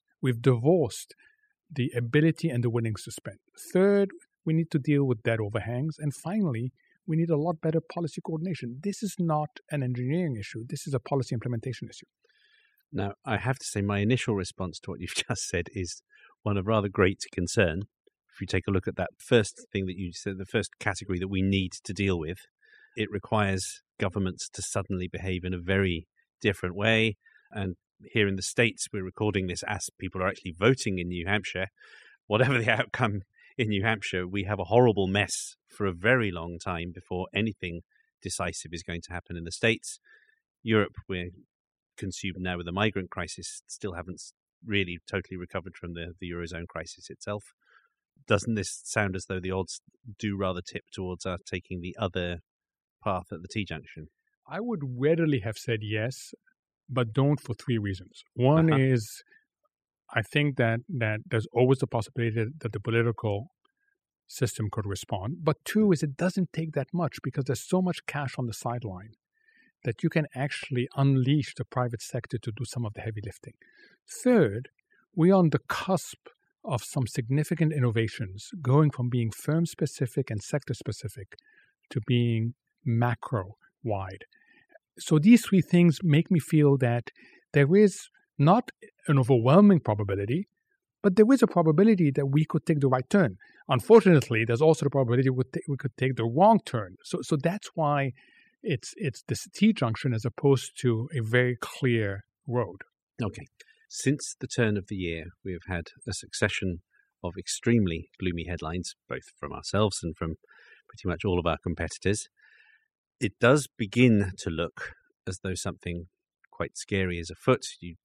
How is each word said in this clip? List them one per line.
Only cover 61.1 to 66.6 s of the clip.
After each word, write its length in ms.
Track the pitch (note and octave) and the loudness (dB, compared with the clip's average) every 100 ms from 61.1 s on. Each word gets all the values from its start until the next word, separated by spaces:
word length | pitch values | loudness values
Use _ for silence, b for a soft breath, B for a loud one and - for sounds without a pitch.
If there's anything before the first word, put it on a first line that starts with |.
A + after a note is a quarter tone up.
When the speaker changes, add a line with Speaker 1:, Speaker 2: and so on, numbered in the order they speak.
| G#2+ - | -4 -2
Speaker 1:
there's 220 | A2+ G#2+ | -2 0
always 260 | A#2 B2+ C3+ | 2 4 2
the 80 | B2 | 0
possibility 480 | A#2 A2 - A#2 A2 | -4 -6 -4 -4 -2
that, 240 | A2+ D#3 | -4 -6
that 140 | A2+ | -8
the 80 | G#2+ | -6
political 680 | A2+ A#2 A#2 A2 G#2+ G2+ C3+ _ _ _ _ _ _ _ _ | -2 0 0 0 -2 -4 -6 _ _ _ _ _ _ _ _
system 400 | - B2 - G#2+ | -4 -4 -2 -6
could 140 | - G2+ | -4 -6
respond. 520 | F#2+ - G2 G2+ D#3+ | -6 -6 -6 -6 -4
But 140 | D#3 - | -2 -4
two 280 | - G#3+ G#3+ | -2 2 4
is 120 | E3 | 4
it 140 | D3+ C3+ | 0 -2
doesn't 340 | F3+ G3 F3 | -2 0 -2
take 220 | - | -4